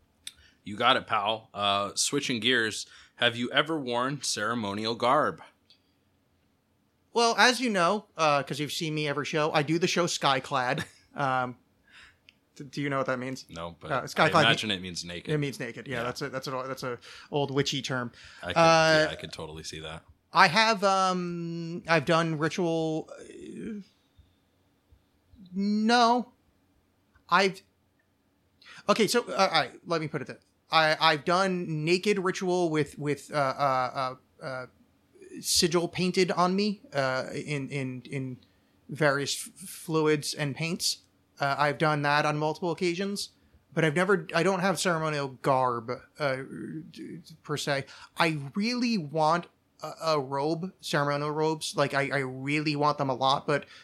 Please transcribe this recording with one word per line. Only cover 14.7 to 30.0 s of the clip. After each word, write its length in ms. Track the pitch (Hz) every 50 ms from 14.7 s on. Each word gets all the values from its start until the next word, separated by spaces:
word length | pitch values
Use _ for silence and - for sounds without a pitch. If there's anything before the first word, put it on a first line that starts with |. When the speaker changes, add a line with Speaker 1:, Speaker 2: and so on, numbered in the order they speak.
| 101
Speaker 1:
it 60 | 92
means 220 | 92 92 87 80 -
naked. 300 | 85 87 85 - - 151
Speaker 2:
It 40 | 151
means 200 | 147 139 120 -
naked. 280 | 139 117 113 123 110 143
Yeah, 100 | 131 120
Speaker 1:
Yeah. 60 | 117
Speaker 2:
that's 180 | 120 131 -
a, 80 | 147 135
that's 180 | 120 131 - 147
a, 160 | 131 127 131 131
that's 160 | 131 127 -
a 160 | 131 120 117 - - - - - -
old 180 | - 147 143 123
witchy 300 | 131 139 143 - - 135
term. 300 | 120 - 135 127 123 120 - - - - - - -
Speaker 1:
I 100 | 87 -
could, 60 | 160
Speaker 2:
Uh, 460 | 165 165 165 160 160 160 160 156 156 151
Speaker 1:
yeah, 0 |
I 40 | 160
could 180 | - - 80 -
totally 300 | - 85 78 78 80 78
see 160 | - - 80
that. 240 | 78 78 80 80 - - - _ _ _
Speaker 2:
I 160 | - 160 190 185
have, 360 | 151 214 220 220 226 190 190
um, 1000 | 196 190 190 190 185 185 180 180 175 175 170 170 170 170 170 170 165 170 175 - 156
I've 160 | 165 165 135
done 320 | 165 170 160 165 165 160 147
ritual. 720 | 156 160 - - 180 165 165 165 160 160 156 160 - - - -
Uh, 600 | - - - - - - - - - 220 220 208 190 - _ _ _ _ _ - _ _ _ _ _ _ _ _ _ _ _ _ _ _ - _ _ _ _ _ _ _ - - 196 175 180
no, 800 | 190 196 208 208 214 214 220 240 247 240 226 240 247 226 - _ _ _ _ _ _ _ _ _ _ _ _ _ _ _ _ _ _ _ -
I've. 340 | 170 180 202 196 185 - - _ _ _ _ _ _ _ _ _ _ _ _ _ _ _ _ _ _ _ - - - - - -
Okay, 200 | 208 - 220 175
so, 140 | - 240 - 185
uh, 220 | 156 180 196 185
all 80 | 165 160
right, 120 | 139 120 - - -
let 160 | 165 170 165